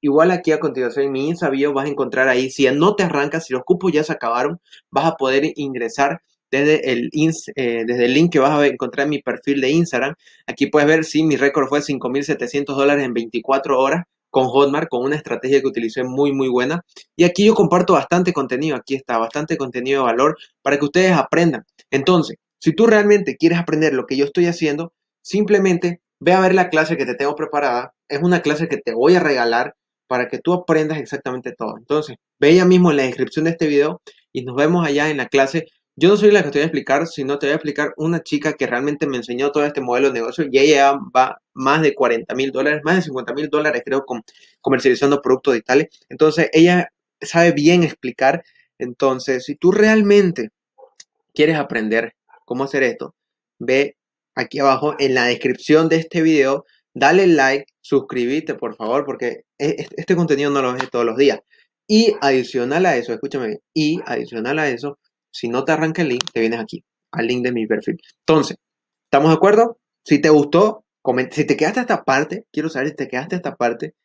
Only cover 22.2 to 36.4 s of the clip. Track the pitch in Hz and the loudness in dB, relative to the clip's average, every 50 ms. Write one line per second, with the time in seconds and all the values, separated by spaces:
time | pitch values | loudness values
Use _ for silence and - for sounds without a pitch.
22.2 | 151 - - _ _ _ _ _ - 170 - - 226 233 220 208 202 208 208 208 | 2 -2 -8 _ _ _ _ _ -2 -2 2 4 4 4 6 4 4 4 4 2
23.2 | 202 - 127 - 160 165 175 175 170 - 156 151 160 156 135 127 113 - 135 135 | 2 -2 -4 0 2 2 2 2 -2 -2 -2 0 0 0 0 -2 -4 -4 -2 -2
24.2 | 143 143 - 180 175 175 165 170 165 151 143 151 165 170 _ _ _ _ _ _ | -2 -2 0 0 0 0 0 -2 -2 -2 -2 -4 -8 -12 _ _ _ _ _ _
25.2 | _ - - 202 208 - 208 202 190 190 175 170 180 175 175 - _ _ _ _ | _ -4 -2 -2 2 2 2 2 2 2 0 0 -2 -4 -6 -6 _ _ _ _
26.2 | - 170 180 190 185 185 190 190 180 180 156 156 156 156 170 139 135 120 120 123 | 2 2 4 4 4 4 4 2 2 2 0 0 0 0 -2 -4 -4 -6 -4 -4
27.2 | 139 139 147 151 156 147 143 147 143 135 123 123 120 - _ _ _ _ - 156 | -4 -4 -4 -6 -8 -6 -4 -4 -2 -2 -4 -4 -6 -10 _ _ _ _ -6 -2
28.2 | 165 175 180 170 - 147 151 151 165 - 143 - - 120 110 113 127 156 185 180 | 0 2 2 2 0 -2 -2 -2 -2 -4 -6 -6 -6 -6 -2 2 4 4 4 4
29.2 | 170 151 147 131 120 113 113 120 - - - _ _ _ _ _ _ _ 127 123 | 4 0 0 0 0 0 0 -2 -2 -4 -8 _ _ _ _ _ _ _ -4 -4
30.2 | 123 117 - 120 - 170 180 180 180 - 160 156 156 151 156 151 123 - - - | -4 -4 -6 -6 -2 -2 -2 -2 0 0 0 0 0 -2 -4 -8 -8 -10 -10 -10
31.2 | - 131 127 127 120 - - _ 117 107 - 110 113 _ 143 151 151 151 - _ | -8 -8 -10 -8 -10 -12 -10 _ -10 -10 -10 -12 -6 _ -2 -2 -2 -6 -14 _
32.2 | _ _ _ _ - 143 165 180 185 180 185 180 180 175 151 143 131 127 120 - | _ _ _ _ 4 6 6 6 6 6 6 6 6 4 4 2 0 -2 -2 -4
33.2 | 131 - - 160 156 165 165 165 165 151 147 143 143 156 170 170 _ - _ _ | -6 -4 -2 -4 -2 -2 -2 -2 -2 0 2 2 2 0 -2 -8 _ -20 _ _
34.2 | _ _ _ 135 123 127 123 131 147 160 175 175 170 151 143 143 147 156 151 139 | _ _ _ -10 -10 -6 -2 0 2 2 2 2 0 0 0 0 0 -2 -2 -4
35.2 | 123 - - 139 135 135 139 165 160 _ _ _ _ _ _ - 151 180 208 202 | -6 -2 2 2 2 2 0 -6 -6 _ _ _ _ _ _ 2 4 4 4 6
36.2 | 208 208 208 202 | 6 6 6 6